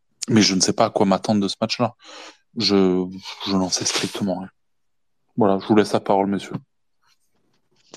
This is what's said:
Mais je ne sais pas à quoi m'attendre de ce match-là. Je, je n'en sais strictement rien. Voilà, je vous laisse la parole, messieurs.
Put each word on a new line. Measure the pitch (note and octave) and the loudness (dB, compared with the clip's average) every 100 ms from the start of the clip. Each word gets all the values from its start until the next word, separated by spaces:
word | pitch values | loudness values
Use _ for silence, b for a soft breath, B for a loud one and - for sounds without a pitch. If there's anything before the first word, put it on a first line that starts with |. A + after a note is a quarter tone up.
| _ _ - | _ _ 0
Mais | A2+ | 2
je | F#2+ | 2
ne | F#2+ | 2
sais | - | 0
pas | G2 A2+ | 0 0
à | |
quoi | - G2+ | 2 2
m'attendre | F#2 - G#2+ | 0 0 0
de | G2 | 0
ce | - | -2
match-là. | A2 - A#2 - B B B B _ - | -6 -2 -4 -6 B B B B _ -4
Je, | G2 G2 F#2+ F#2 F#2 F#2+ - - - | 2 4 4 2 -2 -8 -14 -12 -4
je | G2 | -2
n'en | F2+ | -2
sais | - - | -2 -4
strictement | - - - G2 F2 | -4 -4 -4 -4 -4
rien. | F#2+ _ _ _ _ _ _ _ _ - | -8 _ _ _ _ _ _ _ _ 0
Voilà, | G#2+ G2 | 2 2
je | - | 4
vous | G#2+ | 4
laisse | G2+ | 4
la | A2+ | 0
parole, | - G2 G2 | 0 0 0
messieurs. | G2 - - - _ _ _ _ _ _ _ _ _ _ _ _ | -2 -6 -12 -14 _ _ _ _ _ _ _ _ _ _ _ _